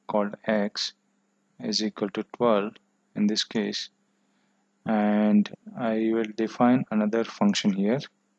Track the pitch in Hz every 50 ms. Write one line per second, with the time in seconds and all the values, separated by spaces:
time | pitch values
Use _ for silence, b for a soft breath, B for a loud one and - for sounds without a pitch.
0 | _ - - 104 101 101 104 - - - 110 107 101 104 - - - - - _
1 | _ _ _ _ _ _ _ _ _ _ _ - 123 117 104 98 110 107 - -
2 | 107 98 - 110 104 _ - - 123 117 110 101 101 110 - - _ _ _ _
3 | _ _ - 104 104 104 107 107 - - - 113 101 101 104 - - - _ _
4 | _ _ _ _ _ _ _ _ _ _ _ _ _ _ _ _ - - 113 107
5 | 104 104 104 104 107 107 104 104 101 - - - - - - - 123 113 110 110
6 | 113 110 113 113 110 107 104 - 113 104 - - 123 120 127 131 135 - 110 107
7 | 107 107 110 117 113 - - - 107 101 98 - - 107 95 98 98 104 123 143
8 | - - _ _ _ _ _